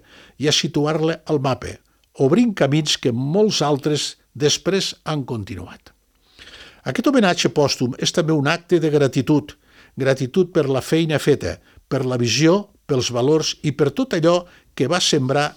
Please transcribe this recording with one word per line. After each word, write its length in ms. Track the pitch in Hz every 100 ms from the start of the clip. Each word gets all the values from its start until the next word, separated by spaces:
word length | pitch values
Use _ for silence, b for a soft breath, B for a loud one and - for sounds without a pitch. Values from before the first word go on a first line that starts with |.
| B B B B
i 60 | 139
a 60 | 143
situar-la 640 | 165 151 147 156 160 165 -
al 140 | 151
mapa, 320 | 135 123 87 98 _ _ _ -
obrint 380 | 135 180 247 196
camins 400 | 139 151 151 -
que 140 | 135
molts 480 | 117 135 180 214 -
altres 540 | 147 143 156 147 - - _
després 640 | 120 143 - - 190 - -
han 180 | - 156 127
continuat. 640 | 117 98 92 87 - _ _ _ _ B B B B B B -
Aquest 240 | 131 294
homenatge 400 | 262 196 175 -
pòstum 400 | - 139 - 127 131
és 140 | - -
també 180 | 160
un 140 | 156 139
acte 300 | 170 - 175
de 80 | 156
gratitud, 640 | 147 139 - 123 151 147 - b b b -
gratitud 520 | 135 135 127 190 175 175
per 100 | 135
la 160 | 135
feina 380 | - 165 165 147
feta, 400 | - - - 82 b b _
per 180 | 135 127
la 120 | 123
visió, 460 | 120 117 160 190 202 _ -
pels 240 | 135 120
valors 440 | 117 131 156 156 - 156
i 80 |
per 180 | 135 143
tot 220 | 135 262
allò 300 | 185 160 175 175 b b -
que 100 | 135
va 140 | 180
sembrar 520 | - 156 127 139 147